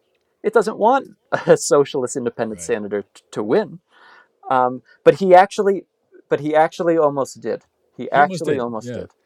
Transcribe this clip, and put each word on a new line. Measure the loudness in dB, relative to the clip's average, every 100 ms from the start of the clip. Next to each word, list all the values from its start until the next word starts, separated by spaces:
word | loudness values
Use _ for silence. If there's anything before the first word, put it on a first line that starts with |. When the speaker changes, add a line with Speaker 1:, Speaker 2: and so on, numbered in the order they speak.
| _ _ _ _
Speaker 1:
It | 0
doesn't | 0 0 0
want | 2 2 -2 -14 _
<laughs> | -4 2
a | 2
socialist | 4 2 2 -2 -6 -6
independent | -8 -6 -8 -8
Speaker 2:
Right. | -6
Speaker 1:
senator | -6 -4 -6
t-, | -8 _ _
to | -8
win. | -2 -2 -2 -8 _ _ -20 -20 _ _ -4
Um, | 0 0 -2 -12 _
but | 2 2
he | 6
actually, | 6 6 2 -2 -2 -6 _ _ _ _
but | -4
he | 0
actually | 2 0 0 0 2
almost | 2 0 -6 -8
did. | -8 -8 _ _ _ -14
He |
Speaker 2:
He | -2
almost | 2 2 0
Speaker 1:
actually | -4
Speaker 2:
did, | -4
Speaker 1:
almost | -4 -8 -10
Speaker 2:
yeah. |
Speaker 1:
did. | -12 -14 _